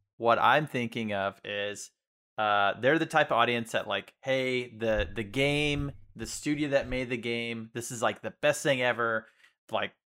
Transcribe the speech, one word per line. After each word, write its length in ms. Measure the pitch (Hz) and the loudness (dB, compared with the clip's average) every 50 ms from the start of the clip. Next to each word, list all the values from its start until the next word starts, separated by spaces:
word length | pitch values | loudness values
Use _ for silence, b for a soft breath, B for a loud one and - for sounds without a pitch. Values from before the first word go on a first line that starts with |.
| _ _ _ | _ _ _
what 220 | - 113 117 117 95 | -2 2 2 4 6
I'm 280 | - 113 131 151 156 | 6 6 6 4 2
thinking 460 | 143 - 127 120 113 - 120 113 107 104 | 0 -2 -4 -4 -4 -4 -4 -4 -2 -2
of 260 | 98 98 98 95 - - | -2 -2 -2 -4 -6 -8
is, 480 | 101 104 101 101 104 104 101 - - _ _ _ _ _ _ _ _ _ | -8 -6 -4 -4 -6 -6 -8 -12 -16 _ _ _ _ _ _ _ _ _
uh, 360 | - 107 107 104 101 101 98 - - | 0 2 4 4 4 4 4 2 2
they're 200 | 113 131 156 160 | 4 4 4 4
the 60 | 160 | 2
type 220 | - - 156 151 - | 2 2 2 4 4
of 60 | 123 | 4
audience 340 | 113 117 120 120 117 113 - | 4 4 4 2 0 -2 -2
that, 160 | - 110 - | -4 -4 -2
like, 260 | 104 101 101 101 - - _ | -2 -4 -4 -4 -8 -16 _
hey, 480 | - 135 131 135 131 127 127 123 123 120 113 | -4 -2 0 0 0 0 -2 -2 -4 -6 -6
the, 320 | 107 113 110 107 107 104 104 - | -4 0 0 2 2 0 -2 -4
the 100 | 117 110 | -6 -6
game, 720 | 101 98 139 139 143 143 147 147 147 147 143 143 139 - - - - - | -4 -2 0 0 2 2 0 0 0 0 -2 -4 -6 -8 -12 -18 -20 -14
the 100 | 110 113 | -12 -10
studio 440 | 110 - - - 147 147 147 151 143 | -10 -10 -6 -4 -4 -2 -2 0 0
that 180 | 135 135 120 | 0 0 0
made 220 | 123 127 127 131 120 | -2 -4 -4 -4 -4
the 80 | 127 | -4
game, 520 | 117 107 120 117 117 117 117 117 113 113 113 - | -4 -4 -4 -4 -4 -4 -6 -6 -8 -10 -10 -10
this 180 | 120 113 - | -10 -8 -8
is, 100 | 131 113 | -4 -2
like, 200 | 120 220 190 - | 0 -2 -2 -2
the 120 | - 107 - _ | -8 -12 -6 _
best 200 | - 147 147 - | 0 0 2 2
thing 200 | - 156 139 127 | 0 0 0 2
ever. 460 | 123 123 117 113 117 117 113 110 b b b b b b b _ _ - | 2 0 0 0 0 0 -2 -2 b b b b b b b _ _ -6
Like, 220 | 113 101 104 101 - _ _ | -4 -4 -4 -6 -8 _ _